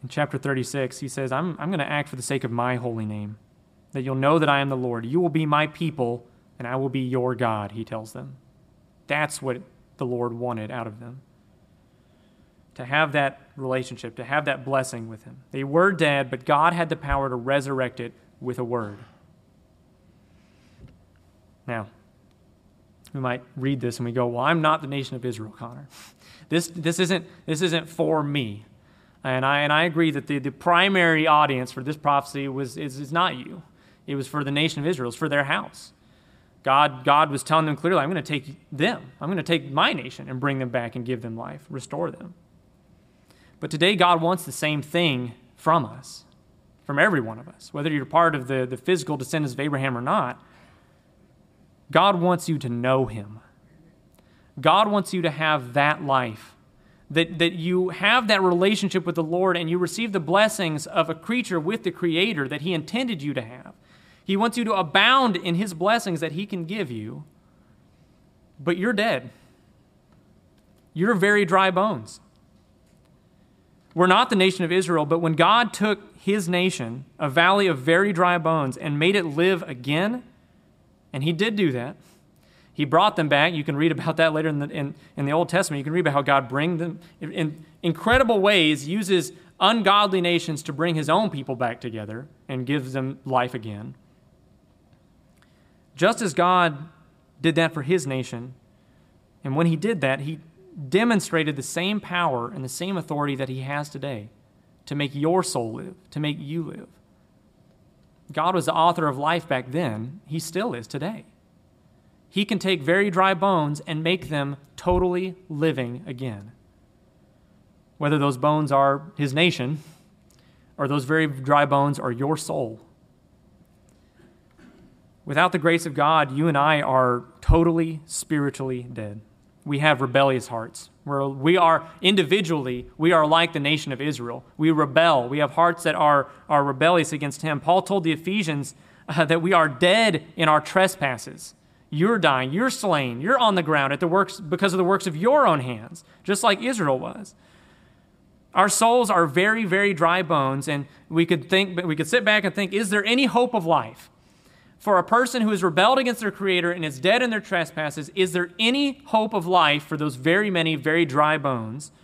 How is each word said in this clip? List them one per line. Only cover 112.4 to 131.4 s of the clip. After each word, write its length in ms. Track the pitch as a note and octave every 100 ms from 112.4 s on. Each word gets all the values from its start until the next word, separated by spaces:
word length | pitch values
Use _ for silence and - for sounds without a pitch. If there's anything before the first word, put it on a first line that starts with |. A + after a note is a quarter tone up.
can 140 | G3+ G3+
take 240 | F#3 F3+
very 280 | C#3 F#3 G3+
dry 240 | F3 F#3+
bones 460 | F#3 G3 F3+ D3 D3 -
and 180 | D#3
make 240 | E3 F3+ C3+
them 280 | D3+ C#3 C#3 _ -
totally 580 | F3+ F3+ F#3 F3+ F#3 F3+ -
living 560 | D3+ D#3+ C3+ A#2+ B2 F3
again. 460 | B2 C3 G2+ G#2 - _ _ _ _ _ _ _ _ _ _ _ _ _ _
Whether 220 | D3 D3+
those 180 | C#3+ B2
bones 340 | D3 D3+ D3
are 400 | C#3 C#3 C#3 D#3 -
his 180 | C#3+
nation 440 | C#3 F3 - B2 D#3 - - _ _ _ _ _ _ _ -
or 100 | C#3
those 180 | C#3+
very 220 | B2+ D#3+ D#3
dry 380 | C3 C3 D3
bones 340 | C#3+ C#3 C#3+ C#3+
are 140 | -
your 240 | A#2+ C#3 D#3
soul. 440 | - D#3 A#2 A2 - _ _ _ _ _ _ _ _ _ _ _ _ _ _ _ _ _ - _ - _ _ _
Without 280 | - D3 F3
the 60 | F3+
grace 260 | D#3 E3
of 100 | E3
God, 400 | C#3 D3 D#3+ C#3+
you 140 | C3+ E3
and 80 | C#3+
I 240 | D3 D3+
are 440 | C#3 C3 B2+ A#2+ - -
totally 600 | - E3+ E3+ E3 E3 D#3+ -
spiritually 800 | - - D3+ C#3+ - C3+ B2+ B2
dead. 300 | A#2+ G#2+ G#2 - _ _ _
We 180 | - C#3+
have 200 | D#3 C#3
rebellious 480 | C3 B2+ C#3 B2+ -
hearts. 400 | A#2 A2 - - _
We're, 240 | - C#3 C#3
we 300 | C3+